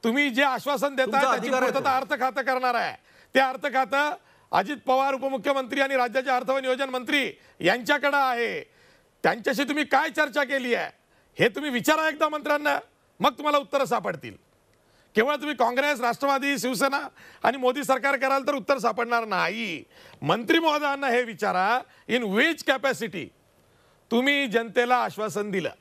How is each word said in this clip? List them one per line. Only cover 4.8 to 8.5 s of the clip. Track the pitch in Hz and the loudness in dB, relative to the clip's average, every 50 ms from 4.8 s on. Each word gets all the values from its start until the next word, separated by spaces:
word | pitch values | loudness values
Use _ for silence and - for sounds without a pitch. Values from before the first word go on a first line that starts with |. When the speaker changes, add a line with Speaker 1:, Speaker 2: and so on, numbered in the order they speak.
| _ | _
Speaker 1:
पवार | - 254 262 269 277 269 | 0 0 2 2 0 0
उपमुख्यमंत्री | 262 254 269 269 254 185 277 277 269 262 226 277 285 | -2 -2 -4 -4 -4 -2 -2 -2 -2 -2 -4 -2 -2
आणि | 277 269 277 | 0 0 2
राज्याचे | 262 247 247 208 269 262 277 | 0 0 0 0 -2 0 0
अर्थ | 262 247 247 226 | 0 0 0 0
व | 262 | -2
नियोजन | 269 262 254 254 254 277 269 | -2 0 -2 -2 -2 -2 -4
मंत्री | 254 254 247 254 311 285 262 180 - - _ - _ _ | -4 -6 -4 0 0 0 0 -2 -6 -12 _ -20 _ _
यांच्याकडे | - 165 214 247 240 294 294 285 285 285 277 | 0 2 2 2 2 0 0 2 2 2 2
आहे. | 285 269 262 247 233 233 220 | 2 2 2 0 0 -2 -4